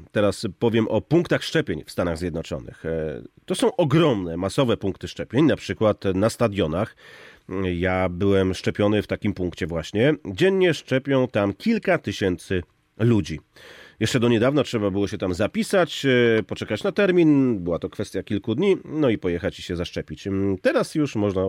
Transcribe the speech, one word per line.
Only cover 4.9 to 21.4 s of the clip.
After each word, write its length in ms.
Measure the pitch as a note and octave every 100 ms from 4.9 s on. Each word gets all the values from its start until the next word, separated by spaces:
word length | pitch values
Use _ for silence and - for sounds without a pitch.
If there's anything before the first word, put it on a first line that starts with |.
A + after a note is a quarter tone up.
| F2+ F2
szczepień, 360 | - - A#2
na 120 | D#3 G2
przykład 480 | - F#2 A2 G2 G2+
na 160 | F#2 A2
stadionach. 640 | - A#2 G2 D#2+ E2 A2 - - - - - - F#2 F#2+
Ja 340 | F2 F#2 F#2 F#2
byłem 460 | F2+ G2 G2 F#2
szczepiony 480 | F2+ - F#2+ G#2 G#2+
w 40 | F#2
takim 280 | F#2 G#2
punkcie 320 | F#2+ F2+ E2 E2
właśnie. 480 | E2 D#2+ G#2 C3+ F3+ -
Dziennie 480 | G2 F#3 F#3+ F3+
szczepią 540 | D3 - C3 C3+ C3+ B2+
tam 260 | A2 G2+
kilka 440 | G2 A3 A3 - E3+
tysięcy 640 | - G2 G2+ F2 - F#2 E2+ _ _ -
ludzi. 420 | A2+ A2 E2 D#2 - _ - - - _
Jeszcze 200 | - B2+
do 80 | A#2+
niedawna 340 | A#2 B2 D3
trzeba 280 | A#2+ A#2 G#2
było 180 | F#2+ G2+
się 100 | G2
tam 160 | F#2+
zapisać, 720 | F2 G#2 G#3+ G#3+ G3 E3 - C#3 B2 A#2+ A2
e, 40 |
poczekać 400 | F#2+ G#2 G2 -
na 80 | G3+
termin, 640 | G3 G3+ F3+ D#3+ C#3+ C3 G#2+
była 200 | F2 E2
to 100 | -
kwestia 340 | - G2+ G2
kilku 320 | - G2+ -
dni, 220 | A2+ G3+ F3
no 260 | - D3+ C#3+
i 80 | G#2+
pojechać 400 | F#2 F2 F2+ -
i 40 |
się 140 | - F2
zaszczepić. 500 | E2+ - - D#2 G2+
Mm, 320 | G2 G2 F#2+
teraz 360 | B3+ D#4+ G3
już 220 | D#3 C#3+ A2+
można 260 | G#2 F#2+